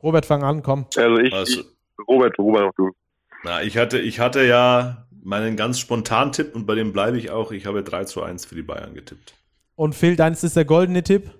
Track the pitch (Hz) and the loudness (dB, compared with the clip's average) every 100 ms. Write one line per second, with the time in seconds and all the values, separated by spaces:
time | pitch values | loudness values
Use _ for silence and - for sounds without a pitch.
0 | 156 160 - 147 139 156 135 139 131 - | 2 0 2 0 0 -2 -2 -4 -2 0
1 | 117 117 127 98 92 127 - _ _ - | 2 4 2 0 -4 -4 -6 _ _ -20
2 | - 127 123 - 104 107 101 - 95 92 | 0 4 4 2 2 4 2 2 -2 -2
3 | _ _ _ - 87 85 98 110 120 127 | _ _ _ -16 -6 -4 -2 0 0 0
4 | 98 - 120 135 127 120 123 123 123 123 | -4 -2 0 2 4 6 6 4 0 -8
5 | - - 92 101 110 113 110 123 - 120 | -18 -20 -6 -4 -2 -2 -4 -4 -4 -6
6 | 107 113 143 143 151 117 104 107 107 98 | -2 0 0 -2 -6 -6 -4 -2 -2 -2
7 | 104 120 110 101 107 104 101 101 98 87 | 0 -2 -4 -6 -6 -8 -6 -6 -6 -8
8 | 98 - 82 92 - 82 73 - - - | -8 -8 -10 -12 -14 -14 -12 -12 -14 -18
9 | - - - _ _ _ _ _ 156 143 | -20 -20 -20 _ _ _ _ _ -4 2
10 | 170 170 160 165 175 165 147 160 180 180 | 2 4 2 2 -2 0 4 4 4 0
11 | 170 196 196 - | 2 0 0 -20